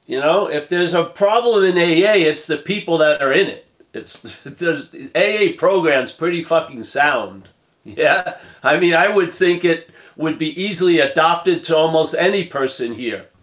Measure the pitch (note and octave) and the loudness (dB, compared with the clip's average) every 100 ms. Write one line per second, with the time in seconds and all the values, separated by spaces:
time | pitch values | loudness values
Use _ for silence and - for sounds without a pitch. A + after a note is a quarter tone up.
0 | - C3 D3 F#3 G3+ D3 C#3+ F3 F3 E3+ | -8 -2 2 2 0 -4 -2 -2 0 0
1 | E3 - G3+ A#3 A#3+ G#3+ F#3+ F3 E3+ E3 | -2 0 2 4 4 4 4 4 2 4
2 | G#3 G#3 D#3 D3 - D#3 - G3+ F3+ E3 | 4 4 2 0 -4 -6 -4 -6 -2 2
3 | D3+ D3 C3+ D3+ B2+ - _ _ _ - | 2 2 2 2 0 -4 _ _ _ -16
4 | - - A2+ - C3+ - E3+ D3 - - | -14 -16 -16 -16 -16 -6 -2 -2 -6 -16
5 | C3+ D#3+ G#3 G#3 F#3+ E3+ E3+ F#3+ E3 C3+ | -4 0 0 2 0 2 0 2 2 0
6 | B2 - E3 F3 E3 E3 - B2+ G#2+ C3+ | -2 -4 -4 -4 0 -2 -2 -10 -8 0
7 | D3 B2+ G2 G2 F#2 _ _ _ G#2+ G#2+ | 0 0 -4 -12 -20 _ _ _ -12 0
8 | D3+ F#3 F3+ - - - C3 D#3+ F3 E3 | 2 2 -2 -12 -18 -4 0 2 2 2
9 | G3 G#3 F3 - F3+ E3+ E3+ E3 - - | 2 2 0 0 0 2 0 0 -6 -20
10 | - - D#3 D3+ D#3 D3+ G3+ F3 F3+ E3+ | -20 -6 -6 -4 -6 -6 -6 0 2 4
11 | C#3+ D#3 D#3+ E3+ F#3 E3 - D#3 D#3+ D#3+ | 2 2 0 2 0 -2 0 2 2 2
12 | D#3 - F3+ G3+ F3 C#3 C3 - A#2+ A2+ | 0 0 0 0 -4 -4 -4 -4 -6 -6
13 | A#2+ G2 - _ | -6 -8 -12 _